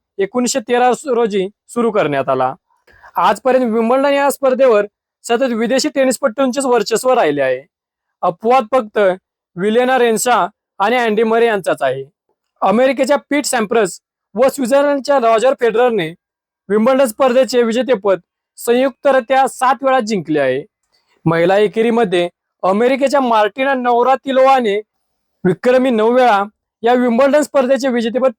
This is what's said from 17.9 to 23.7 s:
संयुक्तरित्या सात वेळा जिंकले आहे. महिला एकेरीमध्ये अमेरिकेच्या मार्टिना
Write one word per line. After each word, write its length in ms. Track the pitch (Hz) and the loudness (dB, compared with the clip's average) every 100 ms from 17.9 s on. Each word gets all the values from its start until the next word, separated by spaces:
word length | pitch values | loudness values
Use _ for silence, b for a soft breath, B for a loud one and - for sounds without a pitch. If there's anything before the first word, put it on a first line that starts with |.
| 226 202 180 _ _ _ - | -2 0 -2 _ _ _ -8
संयुक्तरित्या 880 | - 240 269 - 285 262 247 262 262 | -2 0 0 -2 0 0 0 0 0
सात 340 | - 254 262 | 0 -2 0
वेळा 160 | 269 262 | 0 0
जिंकले 400 | 214 208 139 151 | -2 -4 -2 -2
आहे. 220 | 131 131 - _ _ _ _ _ | -2 -2 -6 _ _ _ _ _
महिला 320 | 160 165 170 196 | -2 0 2 2
एकेरीमध्ये 680 | 214 226 233 233 214 175 175 _ _ _ | 0 0 0 0 0 -2 -4 _ _ _
अमेरिकेच्या 580 | 180 202 247 269 269 277 | -2 0 0 0 0 0
मार्टिना 540 | 247 226 208 269 269 | 0 0 0 -2 -4